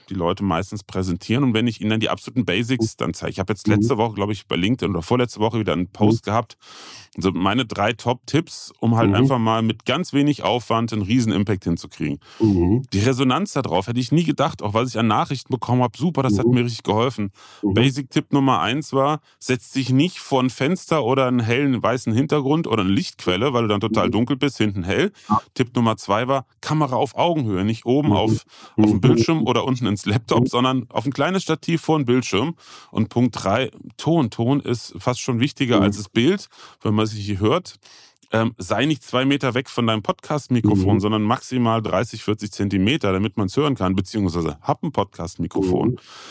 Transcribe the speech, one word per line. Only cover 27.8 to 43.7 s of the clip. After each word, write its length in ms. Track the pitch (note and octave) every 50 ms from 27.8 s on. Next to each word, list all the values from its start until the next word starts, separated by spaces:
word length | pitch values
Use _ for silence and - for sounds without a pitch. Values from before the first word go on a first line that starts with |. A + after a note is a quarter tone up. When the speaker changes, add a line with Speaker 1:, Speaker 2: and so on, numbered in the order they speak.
| -
Speaker 1:
oben 240 | A#2 B2+ C#3+ C#3+ -
Speaker 2:
Mhm. 60 | G2+
Speaker 1:
auf, 160 | - G2+ A2 A2+ A2 - _ - - - - - -
auf 80 | G#2+
Speaker 2:
Mhm. 60 | G#2+
Speaker 1:
dem 100 | G#2 G2
Bildschirm 460 | F#2 C3+ - A#2 A2+ - E3 D#3+ - -
oder 180 | A#2+ A#2 -
unten 200 | C3+ C3 B2 A#2+
ins 200 | F#2+ G#2+ G#2 -
Laptop, 360 | - G2+ A2 - - D#3 C3+
Speaker 2:
Mhm. 60 | A#2+ B2+
Speaker 1:
sondern 380 | - A#2+ B2+ C3 C3 C3 A#2 -
auf 160 | - G#2+ A#2
ein 80 | C#3+ B2+
kleines 300 | - C#3+ E3 F#3+ G3 -
Stativ 380 | - D#3+ D#3 - - E3+ D#3+
vor 160 | - - D#3+ D#3
ein 80 | C#3
Bildschirm. 500 | A#2 A#2+ B2+ A#2+ - - F#2+ B2 E3 E3 - - - - - - -
Und 180 | - G#2 A2 G2+
Punkt 260 | - A#2+ B2 B2 - - -
drei, 260 | F#2+ G2 A#2+ C3 - - - - - - -
Ton. 340 | - D3 E3 E3+ C#3 A2
Ton 280 | - - A#2 A#2+ C#3 D3
ist 360 | - - B2 A#2 - - - F2
fast 240 | - B2+ B2 -
schon 180 | - - B2 A2+
wichtiger 380 | A#2+ D#3 - - C#3 A#2+ A#2 G#2
Speaker 2:
Mhm. 60 | G2+
Speaker 1:
als 140 | G2+ G2+ G2+
das 120 | G#2 -
Bild, 380 | - A2 A#2 D3+ G3 G3+ - - - - - - - _
wenn 140 | - A2+ G#2+
man 100 | G#2+ A2
sich 200 | G#2+ G#2+ G#2+ G2+
hier 140 | G2+ G#2 F2
hört. 360 | G#2 G#2+ C#3 F3+ F#3 - - - _ - - - - - _ _ - _
Ähm, 220 | - A2 A2+ A2 A2+ -
sei 280 | - - A2 G#2 B2+
nicht 180 | D#3 D#3 - -
zwei 220 | - - B2 C3
Meter 280 | C3+ C#3+ C#3 - C3 A2
weg 160 | B2 C3 -
von 160 | - - A#2
deinem 160 | A2+ A2 G#2+
Podcast-Mikrofon, 920 | F#2+ - F3+ - - - D#3 D3 - - B2+ A#2+ A2+ G#2+ G#2+ G2 F#2 G2 G#2
Speaker 2:
Mhm. 40 | A2
Speaker 1:
sondern 220 | F#2+ G#2 A2 G#2+
maximal 600 | G#2+ G#2+ A#2+ - - - C3 B2+ A#2+ A#2 A2+ A2+
dreißig, 420 | G#2 G#2 E2 F#2+ A2+ - - A2 -
vierzig 280 | - G#2+ - G#2+ G2+
Zentimeter, 600 | - - G2+ G2 F#2+ G2 F#2+ G#2 C#3+ E3 - G2+
damit 260 | F#2+ F#2+ G2+ A2 - -
man's 180 | G#2 F#2 -
hören 200 | C#3 D3 D3+